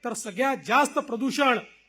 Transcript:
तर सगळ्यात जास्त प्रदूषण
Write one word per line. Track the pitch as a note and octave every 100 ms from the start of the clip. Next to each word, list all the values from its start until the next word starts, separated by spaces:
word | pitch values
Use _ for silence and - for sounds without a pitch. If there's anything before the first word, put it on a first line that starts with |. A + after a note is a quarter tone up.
तर | A#3+
सगळ्यात | G#3+ A3 F#3 C4+ C4 D#3+
जास्त | B3 D4 D4+
प्रदूषण | - A#3 C4+ - C#4 A3+ - _